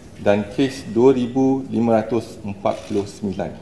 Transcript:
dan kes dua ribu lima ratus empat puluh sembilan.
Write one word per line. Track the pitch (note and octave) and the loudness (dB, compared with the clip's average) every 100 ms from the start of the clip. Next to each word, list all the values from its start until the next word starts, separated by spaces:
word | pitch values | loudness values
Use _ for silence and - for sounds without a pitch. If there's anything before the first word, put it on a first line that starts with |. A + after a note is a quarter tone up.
| - - | -20 -4
dan | G#2 G#2 G#2 - | 0 2 0 0
kes | C3+ - A2+ | -2 -2 -4
dua | A2 C3 | 4 6
ribu | B2+ A#2+ C3 C3+ C3+ - | 6 2 2 2 0 -2
lima | A2 A#2 A2 | 0 2 2
ratus | G#2+ A#2 - - | 2 -2 -4 -10
empat | G2+ G2+ A2 - - | -12 -4 -4 -4 -4
puluh | G#2 | -4
sembilan. | G2 - G2+ F#2 E2 - | -4 -6 -6 -4 -6 -8